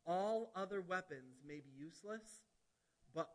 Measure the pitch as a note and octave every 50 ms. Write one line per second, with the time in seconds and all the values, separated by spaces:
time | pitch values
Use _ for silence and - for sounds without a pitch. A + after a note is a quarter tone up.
0 | _ E3 F3 F#3 G3 G#3 A3 A3+ A3+ A3+ - F#3 G3 F#3 G3+ G3+ F#3 F3 F#3 F#3
1 | F3+ - D3 C3+ B2+ C3 B2+ B2+ C#3+ C#3+ D3 D3+ C#3 C#3 C3+ C3+ C#3+ E3 E3 -
2 | - G3+ G#3+ A3 A3 - - - - _ _ _ _ _ _ _ _ _ _ _
3 | - - - D#3 D#3+ - -